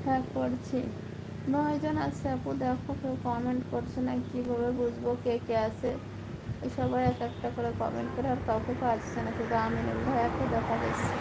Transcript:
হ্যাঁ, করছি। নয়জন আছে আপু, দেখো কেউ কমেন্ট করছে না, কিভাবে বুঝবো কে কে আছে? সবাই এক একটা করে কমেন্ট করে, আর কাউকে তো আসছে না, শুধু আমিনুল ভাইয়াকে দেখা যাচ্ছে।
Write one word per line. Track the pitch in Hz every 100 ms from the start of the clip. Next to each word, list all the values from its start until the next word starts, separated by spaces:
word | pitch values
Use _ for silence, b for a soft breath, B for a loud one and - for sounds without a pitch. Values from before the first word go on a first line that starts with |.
হ্যাঁ, | 277 262 254 262
করছি। | 254 247 - 262 247 - - - - - -
নয়জন | 277 294 294 302 302 285
আছে | 285 277 262
আপু, | 277 269
দেখো | 254 254 - 269
কেউ | 269 254 247
কমেন্ট | 240 247 254 254
করছে | 240 247 254 254
না, | 254 254
কিভাবে | 247 247 240 240 247
বুঝবো | 240 233 240 247
কে | 247 233 -
কে | 226 220
আছে? | 220 247 262 - - - - - - 254 262
সবাই | 254 254 254
এক | 247 240
একটা | - 240 240
করে | 233 226
কমেন্ট | 226 233 240 -
করে, | 269
আর | 254 -
কাউকে | 220 220 247
তো | 247
আসছে | 220 - - 214
না, | 233
শুধু | 226 233 220
আমিনুল | 233 226 226 233
ভাইয়াকে | 262 233 - 262 226
দেখা | 226 226
যাচ্ছে। | 233 220 - 247